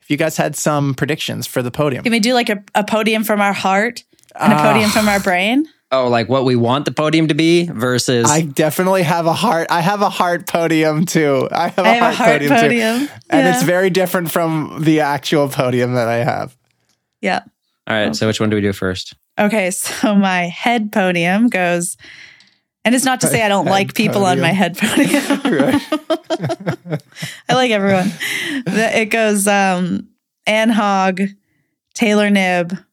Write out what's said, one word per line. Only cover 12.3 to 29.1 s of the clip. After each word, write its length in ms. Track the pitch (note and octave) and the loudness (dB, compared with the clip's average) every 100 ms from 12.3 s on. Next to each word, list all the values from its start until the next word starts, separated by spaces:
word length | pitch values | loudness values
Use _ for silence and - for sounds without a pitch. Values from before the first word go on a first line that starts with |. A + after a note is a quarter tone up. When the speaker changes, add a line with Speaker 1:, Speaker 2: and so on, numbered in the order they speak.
| D3 | 2
Speaker 1:
podium 80 | C#3+ C#3+ | 2 4
too. 60 | |
Speaker 2:
podium. 480 | A3+ A#3+ A3 A#3+ C#4+ - _ | 4 2 0 -2 -4 -8 _
Speaker 1:
And 180 | C#4+ C4 | 0 2
it's 140 | - | 2
Speaker 2:
Yeah. 60 | D3+ | 2
Speaker 1:
very 240 | F3+ F#3+ | 2 2
different 400 | F3+ F3+ F#3+ E3+ | 2 0 -2 -2
from 480 | F3+ E3 D#3+ D3 - | -2 0 -2 -4 -2
the 200 | D#3 D#3 | 2 2
actual 480 | D3 C#3+ - D3 C#3+ | 2 -2 -2 0 0
podium 440 | B2+ B2+ B2 B2 | 0 0 0 0
that 140 | B2+ A#2 | 0 0
I 160 | A#2 | 0
have. 340 | A#2 G2 G#2 _ _ _ _ _ _ _ | -2 -4 -8 _ _ _ _ _ _ _
Speaker 2:
Yeah. 200 | G3 F3+ - _ _ _ - | -4 -4 -6 _ _ _ -6
Speaker 3:
All 100 | A2 | -2
right. 200 | G#2+ A2 | -2 -2
So 100 | A2 | -2
which 140 | G#2+ | 0
one 100 | A2 | 0
do 60 | G#2+ | 0
we 60 | |
do 100 | G2+ | -2
first? 400 | G2 F#2+ F#2 - - _ - | -2 -4 -6 -10 -18 _ -2
Speaker 2:
Okay. 320 | G#3 A3 F#3 | 0 0 -2
So 460 | F#3 - - A3 G3+ | -4 -8 -4 0 2
my 320 | G3 F#3 F3 | 2 0 -4
head 440 | E3 - A#3+ G#3+ | -4 -2 -2 -2
podium 560 | G#3+ F#3 F3 E3+ F#3+ A#3+ | 0 0 0 0 2 0
goes, 480 | G3 F3+ F3 F3 - - - - - _ _ _ _ | 0 0 -2 -4 -10 -18 -20 -20 -20 _ _ _ _
and 120 | G#3+ B3+ | 0 0
it's 100 | B3+ | 0
not 160 | B3+ | 0
to 60 | - | 0
say 160 | A#3+ | 0
I 40 | G#3+ | 2
don't 180 | G3+ D#3 | 2 2
Speaker 1:
<laughs> 20 | |
Head 40 | |
Speaker 2:
like 220 | G3 G3 | 0 0
people 320 | - G#3+ G#3 F#3+ | 0 0 2 2
on 140 | F3+ | 2
my 80 | E3+ | 2
Speaker 1:
podium. 60 | F#3 | 2
Speaker 2:
head 220 | F3 E3+ | 0 0
podium. 640 | G#3+ - C#4 C#4+ C#4 C#4+ | -2 0 2 2 0 -2
Speaker 1:
<laughs> 180 | C4+ E3 A#3+ C#4 - D4+ - D#4+ - E4 D#3 - - - F3 | 0 0 2 0 -2 -8 -4 -6 -4 -6 -4 -6 -6 -8 -8
Right. 100 | D#3 | -10
Speaker 2:
<laughs> 20 | _ - D3+ - - | _ -16 -14 -16 -2
I 40 | |
like 160 | B3 B3+ | 2 2
everyone. 420 | G#3+ G3 F#3+ F#3+ - - - F4 C#4+ A#3 | 2 2 2 0 -4 -8 -6 -6 -6 -2
The, 240 | F#3+ A3+ - | -2 0 0
it 60 | A3 | -2